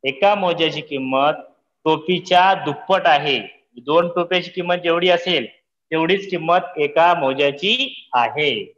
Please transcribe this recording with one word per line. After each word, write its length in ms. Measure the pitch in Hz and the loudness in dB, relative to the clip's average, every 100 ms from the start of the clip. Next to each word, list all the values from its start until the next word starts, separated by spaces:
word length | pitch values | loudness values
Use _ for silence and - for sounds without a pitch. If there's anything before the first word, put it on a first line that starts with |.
एका 300 | 135 139 196 202 | -4 2 2 2
मोज्याची 460 | 185 165 160 151 | 0 0 -2 -2
किंमत 520 | 151 139 131 135 143 156 - _ _ _ 156 | -8 -6 -2 2 2 0 -8 _ _ _ -2
टोपीच्या 680 | 156 156 180 180 180 185 185 147 | -2 0 -4 2 4 4 2 -2
दुप्पट 420 | 143 - 190 175 | -8 -2 0 4
आहे. 320 | 147 151 127 98 - _ 120 | 2 2 -4 -4 -18 _ -18
दोन 300 | 123 160 175 | 0 2 2
टोप्याची 440 | 175 175 185 175 | -2 -2 -2 -4
किंमत 240 | - 175 180 | -8 -4 -2
जेवढी 340 | 170 165 180 | 0 0 2
असेल, 360 | 175 180 165 110 _ _ _ _ | 2 2 -2 -4 _ _ _ _
तेवढीच 380 | 160 165 196 196 | -2 0 0 -2
किंमत 480 | 180 160 175 180 156 | -6 0 0 0 -4
एका 360 | 147 151 170 | -2 2 4
मोज्याची 800 | 170 135 135 143 143 185 247 269 - - | 4 0 0 0 0 -2 -2 -4 -8 -4
आहे. 400 | 123 120 123 151 113 98 | -2 0 0 -2 -2 -8